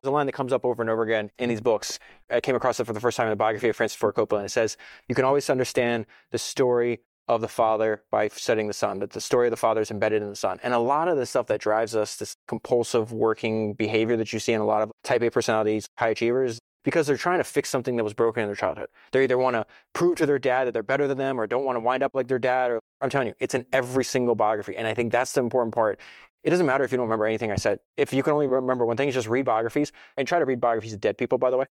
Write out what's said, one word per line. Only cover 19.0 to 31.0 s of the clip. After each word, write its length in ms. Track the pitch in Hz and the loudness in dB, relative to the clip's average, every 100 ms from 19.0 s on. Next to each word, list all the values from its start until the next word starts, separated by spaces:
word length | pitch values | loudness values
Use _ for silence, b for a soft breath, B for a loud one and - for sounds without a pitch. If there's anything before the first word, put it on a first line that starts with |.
| b | b
They 120 | 131 | 2
either 160 | 135 127 | 2 2
wanna 260 | 127 120 107 b b | 2 0 -4 b b
prove 240 | - 175 170 | 0 0 2
to 100 | 156 | 2
their 100 | 139 | 2
dad 280 | 127 127 127 | 2 2 0
that 80 | |
they're 100 | 113 | -2
better 240 | 104 139 143 | -2 0 0
than 100 | 135 | -2
them 220 | 135 131 | -2 -2
or 60 | 107 | -2
don't 180 | 120 135 | -2 -2
wanna 140 | 123 | -2
wind 240 | 113 127 | 0 0
up 100 | 135 | -2
like 140 | 131 123 | -2 -2
their 100 | 131 | 0
dad. 320 | 127 127 127 | 2 0 0
Or, 100 | 117 - _ | -2 -6 _
I'm 80 | 135 | -2
telling 200 | 139 120 | 0 -2
you, 40 | - | -4
it's 160 | 127 131 | -4 -4
in 100 | 120 | 0
every 300 | 131 123 131 | -2 0 -2
single 320 | 123 131 120 117 | 0 0 0 2
biography. 420 | 107 107 101 92 | 2 0 -4 -6
And 80 | 113 | -4
I 80 | |
think 180 | 110 120 | -2 0
that's 200 | 120 131 | 0 0
the 80 | - | 0
important 340 | 123 127 117 | 0 0 0
part. 260 | 110 110 - B B B _ | 0 0 0 B B B _
It 80 | - | 0
doesn't 160 | 175 165 | 2 2
matter 160 | 131 | 2
if 80 | 131 | 0
you 60 | 123 | 0
don't 80 | 120 | 0
remember 180 | 110 107 | 0 0
anything 260 | 110 113 | 0 -2
I 40 | 98 | 0
said. 240 | 113 101 _ - | 0 -2 _ -2
If 160 | 139 | 0
you 80 | 135 | 2
can 120 | 139 | 2
only 120 | 147 143 | 2 2
remember 400 | 131 127 127 117 | 0 0 0 2
one 120 | 113 | 2
thing, 120 | 143 | 0
just 180 | 131 110 | 0 0
read 180 | 123 131 | 0 2
biographies 460 | 113 117 143 147 B B B | 0 0 0 -2 B B B
and 120 | 135 | 0
try 100 | 175 | 2
to 80 | 139 | 2
read 160 | 127 | 2
biographies 320 | 117 113 110 | 2 0 -2
of 80 | 104 | -2